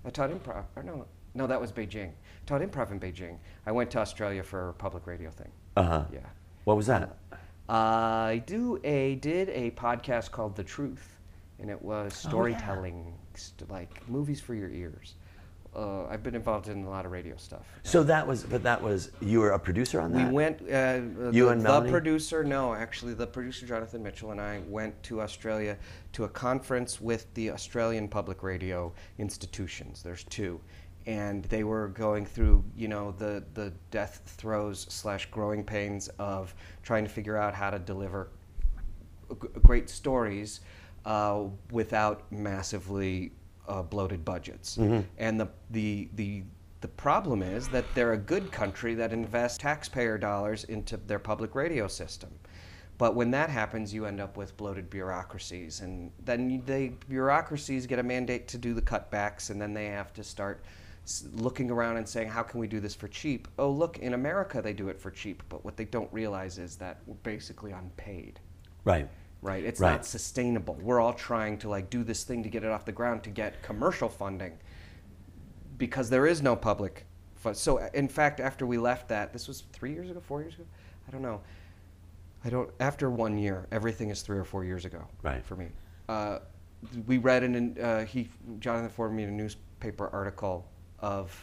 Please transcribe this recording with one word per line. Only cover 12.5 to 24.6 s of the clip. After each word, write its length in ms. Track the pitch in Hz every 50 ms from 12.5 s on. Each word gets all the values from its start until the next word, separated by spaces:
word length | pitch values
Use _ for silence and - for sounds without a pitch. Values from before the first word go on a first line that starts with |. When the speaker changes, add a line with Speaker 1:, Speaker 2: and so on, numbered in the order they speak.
| 113 - 107 98 98 95 92 90 85 85 82 85 85 82 - - -
Speaker 1:
st-, 340 | - - - - - 87 -
like, 400 | 95 92 87 - - - - 117
movies 320 | 120 139 147 147 143 139
for 140 | - - 120
your 160 | 107 98 90
ears, 460 | 58 82 87 80 - - - - - - - - - - - - - - - - -
uh, 300 | - 107 101 98 98 90 -
I've 140 | 101 107
been 120 | 101 131 117
involved 340 | 117 110 117 110 104 101 107
in 160 | 104 98 95
a 60 | 95
lot 140 | 98 95 90
of 80 | 90
radio 240 | 92 90 - 82 64
stuff. 300 | - - - - 82 - - - -
Speaker 2:
So 200 | - - - 170 151
that 220 | 143 160 156 147
was, 160 | 131 135 110
but 200 | - 104 117 120
that 200 | - 120 120 -
was, 280 | - 110 101 95 85 - - -
you 200 | - 98 110 117
were 100 | 107 104
a 80 | 98 98
producer 420 | - 95 87 107 127 - - 87
on 120 | 82 82
Speaker 1:
We 100 | - -
Speaker 2:
that? 100 | 85 -
Speaker 1:
went, 300 | 131 143 151 160 156 -
uh, 120 | - 87 135
uh, 560 | 135 131 127 127 127 120 117 - 107 123 123
Speaker 2:
You 140 | 113 120 123
Speaker 1:
the, 20 | 123
Speaker 2:
and 100 | 120 117
Speaker 1:
the 40 | 110
Speaker 2:
Melanie? 260 | 120 139 147 147 123
Speaker 1:
producer, 520 | - 175 156 156 156 156 156 - 165 160
no, 300 | 151 143 139 135 135 123 113
actually, 380 | 107 113 113 - - 120 120 117
the 120 | 107 120
producer, 400 | 113 - 131 123 127 127 - 127
Jonathan 360 | 120 120 113 113 - 123 113
Mitchell, 280 | 110 101 95 - 113 110
and 100 | 104 98
I 220 | 104 104 104 101